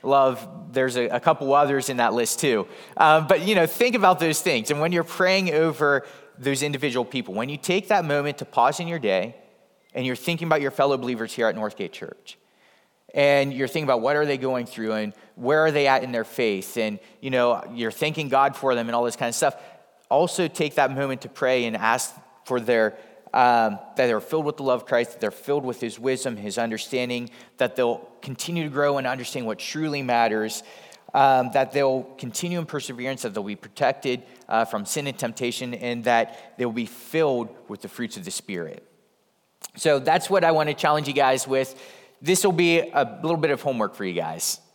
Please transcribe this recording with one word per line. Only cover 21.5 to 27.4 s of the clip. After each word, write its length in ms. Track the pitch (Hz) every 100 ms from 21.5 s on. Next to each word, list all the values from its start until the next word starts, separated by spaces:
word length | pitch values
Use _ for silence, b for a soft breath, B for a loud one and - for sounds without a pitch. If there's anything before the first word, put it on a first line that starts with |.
| 127
and 120 | 117 110
ask 380 | 110 123 - - - _
for 160 | - 123
their, 360 | 113 117 110 B B B B
um, 440 | - 123 117 113 101 - -
that 100 | 123
they're 140 | 110
filled 260 | - 156 147
with 100 | 147
the 60 |
love 200 | 135 123
of 40 | -
Christ, 260 | 123 120
that 80 | -
they're 100 | 107
filled 340 | - - 143
with 160 | 127 117
his 180 | 117 107
wisdom, 380 | 127 131 135 110
his 200 | 104 98
understanding, 720 | 117 110 - 123 123 123 120 B